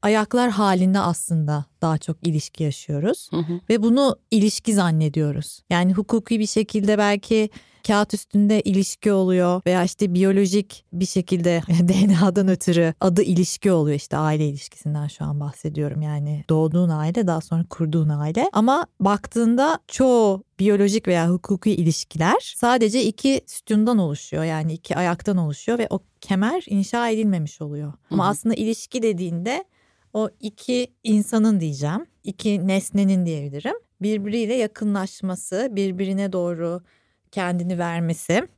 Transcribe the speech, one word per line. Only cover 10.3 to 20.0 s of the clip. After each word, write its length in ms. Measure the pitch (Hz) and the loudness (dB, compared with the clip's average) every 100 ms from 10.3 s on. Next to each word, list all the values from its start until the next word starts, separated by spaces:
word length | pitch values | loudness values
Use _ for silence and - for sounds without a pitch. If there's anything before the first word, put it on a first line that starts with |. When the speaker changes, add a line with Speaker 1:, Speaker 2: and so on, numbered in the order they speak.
| 196 196 196 196 - _ | 4 2 0 -2 -10 _
Speaker 1:
bir 120 | 175 185 | -6 -2
şekilde 560 | - 175 185 170 170 160 | -2 -2 0 2 0 0
<laughs> 40 | |
D 380 | 170 175 190 202 | 2 4 4 4
N 120 | 185 | 6
A'dan 280 | 196 185 190 | 4 4 2
ötürü 460 | 180 - 170 165 160 | 2 2 2 2 2
adı 200 | 190 175 | 0 2
ilişki 500 | 208 180 180 - 202 | 2 2 0 0 0
oluyor. 240 | 175 151 147 | 2 2 -2
İşte 220 | - 143 | -4 -2
aile 300 | 156 151 151 | 0 0 -2
ilişkisinden 600 | 143 - - 151 147 147 | -4 -12 -12 -6 -4 -6
şu 180 | - 151 | -8 -6
an 140 | 147 | -6
bahsediyorum. 600 | 147 - 156 151 147 143 | -6 -8 -8 -4 -4 -4
Yani 420 | 151 147 147 147 - | -4 -4 -4 -6 -2
doğduğun 400 | 156 160 165 180 | 0 2 2 0
aile, 380 | 156 156 175 196 | 0 -2 0 0
daha 140 | 160 | -2
sonra 240 | - 165 170 | -2 -4 -4
kurduğun 400 | - 165 165 151 | -4 -2 0 0
aile. 400 | 147 147 180 330 | 0 -2 -2 0
Ama 340 | 202 220 285 349 _ | 2 2 2 -2 _
baktığında 800 | 190 202 - 233 233 240 277 320 _ | 0 0 -2 -2 2 2 2 0 _
çoğu 560 | - | 0